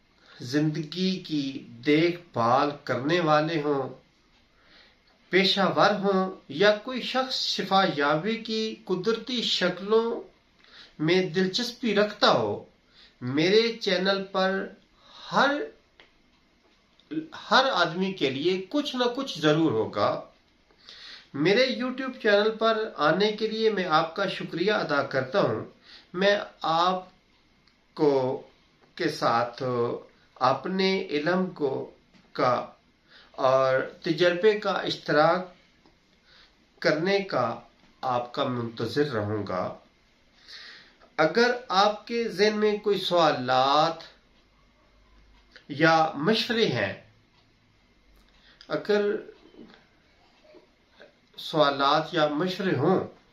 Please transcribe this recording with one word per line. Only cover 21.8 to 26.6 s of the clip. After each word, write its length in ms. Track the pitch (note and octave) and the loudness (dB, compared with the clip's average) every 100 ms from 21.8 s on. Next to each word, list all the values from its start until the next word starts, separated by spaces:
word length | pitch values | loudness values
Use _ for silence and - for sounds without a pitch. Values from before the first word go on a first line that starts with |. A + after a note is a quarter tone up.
YouTube 380 | B3+ B3+ C4+ - | -6 -6 -8 -2
چینل 280 | A3 G3+ A3 A3 | 2 4 2 0
پر 320 | A3+ A3 G#3+ - | 0 0 -4 0
آنے 360 | D3 F3 G#3+ | 2 2 0
کے 140 | G#3+ A3 | 0 -4
لیے 240 | A3 A3 | 0 0
میں 140 | G3 | 0
آپ 320 | F3 D#3 E3 - | 2 0 0 -4
کا 100 | F#3+ | -4
شکریہ 460 | - E3+ D#3+ F#3 | -6 -8 -4 0
ادا 300 | G#3 E3 C#3+ | 0 0 -2
کرتا 380 | C3+ C3+ C3 G3+ | 0 -4 0 0
ہوں۔ 240 | C#3 A2 - - - - _ | 0 -2 -8 -18 -20 -20 _
میں 240 | F3 G3+ G3+ - - | 0 2 2 -2 -6